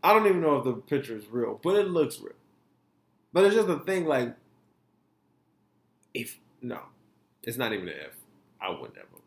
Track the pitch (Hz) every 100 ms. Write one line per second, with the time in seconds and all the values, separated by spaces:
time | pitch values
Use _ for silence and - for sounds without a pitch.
0 | 165 214 208 185 160 139 131 117 - 143
1 | 131 113 104 117 113 107 165 202 202 175
2 | 156 - - - _ _ _ _ _ _
3 | _ _ _ 175 202 214 190 156 - 190
4 | 165 139 120 - _ _ _ _ _ _
5 | _ _ _ _ _ _ _ _ _ _
6 | _ - 117 - _ _ 123 - - _
7 | _ _ _ _ - 120 120 107 90 71
8 | 76 - - _ _ _ 95 80 62 -
9 | 50 50